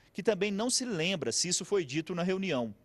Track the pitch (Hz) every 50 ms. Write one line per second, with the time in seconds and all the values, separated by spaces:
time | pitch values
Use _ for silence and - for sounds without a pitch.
0 | - - - - 170 226 208 170 202 214 196 196 226 254 - - 254 247 202 156
1 | 160 185 196 165 - 117 110 - - 180 170 - 185 - 202 196 160 123 139 160
2 | 160 - 180 175 170 190 190 190 196 185 147 123 117 110 101 -